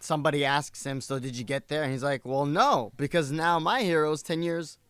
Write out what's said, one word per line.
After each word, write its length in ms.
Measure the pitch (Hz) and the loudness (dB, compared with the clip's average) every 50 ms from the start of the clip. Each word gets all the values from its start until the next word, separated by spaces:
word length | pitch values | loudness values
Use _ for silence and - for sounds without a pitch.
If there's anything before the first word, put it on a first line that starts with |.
Somebody 440 | - - 160 151 139 160 147 147 143 | -4 -4 -2 0 2 2 2 2 2
asks 400 | 135 139 147 147 - - - - | 2 2 0 0 -4 -10 -10 -8
him, 160 | 139 135 135 | -6 -6 -6
"So 200 | - - 139 131 | -4 -4 -6 -4
did 160 | 123 135 120 123 | -4 -6 -6 -6
you 60 | 120 | -4
get 240 | 117 139 139 - - | -4 -4 -4 -4 -4
there?" 160 | 147 156 151 | -4 -2 -2
And 80 | 131 | -2
he's 100 | 135 127 | -2 -2
like, 220 | 131 143 139 127 - | -2 -2 -2 -2 -4
"Well, 200 | 123 135 139 143 | -2 -2 0 0
no, 460 | 143 151 190 254 285 240 143 113 101 - | 2 2 4 4 4 4 2 0 -4 -4
because 340 | - 143 143 - 170 151 135 | -4 -4 0 2 0 0 0
now 300 | 147 160 160 170 170 165 | -2 0 2 2 2 4
my 220 | 160 180 226 269 226 | 2 2 2 2 2
hero 260 | 180 165 156 151 151 | 2 4 4 4 2
is 100 | 156 147 - | 0 -2 -2
ten 180 | - 170 165 | -4 -2 -2
years 360 | 170 170 165 170 160 143 - - _ _ | 0 -2 -2 -4 -6 -8 -14 -20 _ _